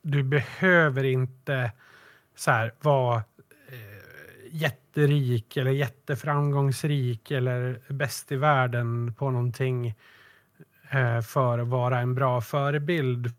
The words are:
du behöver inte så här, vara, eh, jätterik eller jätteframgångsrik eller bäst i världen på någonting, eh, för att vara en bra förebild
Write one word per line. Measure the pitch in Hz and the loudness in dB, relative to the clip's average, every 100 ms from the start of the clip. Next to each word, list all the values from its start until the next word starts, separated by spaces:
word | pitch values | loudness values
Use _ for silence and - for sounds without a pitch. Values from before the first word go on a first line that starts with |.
du | 156 143 | 0 0
behöver | 131 143 110 - 185 175 156 131 | 2 0 -2 0 6 6 6 2
inte | 135 127 127 - - 135 117 - - - - - _ - | 0 0 -2 -6 -6 -4 -4 -8 -20 -20 -20 -20 _ -4
så | - | 0
här, | 120 113 - | 2 0 -2
vara, | 151 135 123 117 107 _ - - - | 2 2 2 0 -4 _ -20 -20 -20
eh, | 123 104 101 - - - - - | -20 -18 -20 -20 -20 -20 -20 -12
jätterik | 160 151 - _ 147 147 147 127 120 - - | -2 -2 -2 _ 2 4 4 2 0 0 -2
eller | 131 | 0
jätteframgångsrik | 135 135 - - 135 151 143 147 143 139 127 156 143 123 117 - | 0 -2 -6 -8 -6 -2 0 2 2 2 0 0 0 0 -4 -4
eller | 139 127 123 127 123 - | -2 0 -2 -4 -6 -8
bäst | 139 139 - - | -4 -4 -6 -6
i | 135 | 0
världen | 151 139 127 120 117 117 117 | 4 4 2 0 -2 -2 -4
på | 113 139 | -4 -2
någonting, | 123 123 113 131 123 120 107 - - - _ _ _ - _ - | 0 -2 -2 -2 -2 -4 -8 -18 -20 -20 _ _ _ -20 _ -4
eh, | 135 123 117 | 0 0 0
för | 113 143 127 120 | -2 0 0 0
att | 120 | -2
vara | 127 123 123 | 0 0 0
en | 123 127 | 0 0
bra | 135 123 | 0 0
förebild | 107 147 143 147 147 170 131 120 120 | -2 -2 -2 -2 -2 -2 0 -2 -4